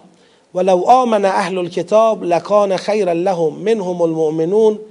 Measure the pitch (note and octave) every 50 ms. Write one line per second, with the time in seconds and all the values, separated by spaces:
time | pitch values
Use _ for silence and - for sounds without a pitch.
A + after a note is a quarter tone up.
0 | - - _ _ _ _ _ _ _ _ - F3+ F#3 F#3+ F#3 F3+ F3+ - B3 C4
1 | B3+ A#3+ A3 G3+ G3 F#3+ F#3+ G#3 G3 E3+ F#3+ F3+ F3 E3 F3+ F3+ E3 - G#3 G#3+
2 | A3+ A3+ A3 F#3 F#3 F3 E3+ D#3+ - - G3+ G#3 G#3 G3 F#3+ E3+ - - G3+ G#3+
3 | G3 F3 E3+ E3+ F3 G3 F#3+ E3+ E3 D#3 C#3+ D3 E3+ G#3+ A#3 A3 F#3 F3+ F3+ F3
4 | E3+ E3 D#3+ D#3+ D#3+ D3+ D#3 D#3+ D#3+ E3+ G3 A3 A3 G#3+ G#3+ G#3 - -